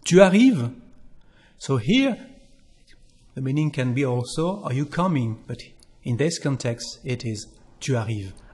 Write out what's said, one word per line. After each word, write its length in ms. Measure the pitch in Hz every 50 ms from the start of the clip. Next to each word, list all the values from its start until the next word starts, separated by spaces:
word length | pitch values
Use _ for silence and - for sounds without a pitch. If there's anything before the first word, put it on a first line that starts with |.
| -
Tu 160 | - - 180
arrives? 500 | 196 190 180 202 233 262 254 165 123 120 - - - - - - - - - - - - _ _ _ _ _ _
So 180 | - - 139
here, 400 | 127 107 127 190 254 269 269 233 - - - - - - - _ _ _ _ - _ _ _ - - - - _ _ _ - _
the 60 | -
meaning 300 | 135 131 135 147 156 151
can 240 | 147 - 131 127 123
be 100 | 123 143
also, 580 | 135 123 123 120 123 - - 156 165 185 202
are 100 | 202 -
you 140 | 123 131 147
coming? 560 | 147 - - 175 190 175 143 123 113 110 110 -
But 160 | - 123 - - - - - - _ - _
in 140 | - - 123
this 220 | 113 139 156 170 -
context, 640 | - 147 139 127 - 127 120 117 - - - - -
it 200 | 147 127 120 -
is 220 | 120 110 104 - - - - - - - _
tu 160 | - - 135
arrives. 360 | 120 110 101 113 107 98 95 95 - - -